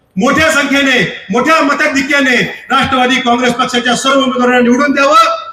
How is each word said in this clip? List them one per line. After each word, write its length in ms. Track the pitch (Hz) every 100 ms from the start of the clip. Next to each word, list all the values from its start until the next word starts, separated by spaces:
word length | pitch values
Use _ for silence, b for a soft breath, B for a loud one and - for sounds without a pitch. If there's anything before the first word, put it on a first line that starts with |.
| _ 185
मोठ्या 340 | 254 302 320
संख्येने, 760 | 285 269 277 269 240 160 - -
मोठ्या 320 | 233 302 320
मताधिक्याने 1040 | 277 277 302 269 269 285 262 233 175 - -
राष्ट्रवादी 460 | 254 254 262 247 254
काँग्रेस 360 | 240 240 247
पक्षाच्या 440 | 240 254 240 247 240
सर्व 240 | 269 277
उमेदवारांना 400 | 254 247 247 247
निवडून 320 | 240 262 285
द्यावं 440 | 277 277 640 640 659 -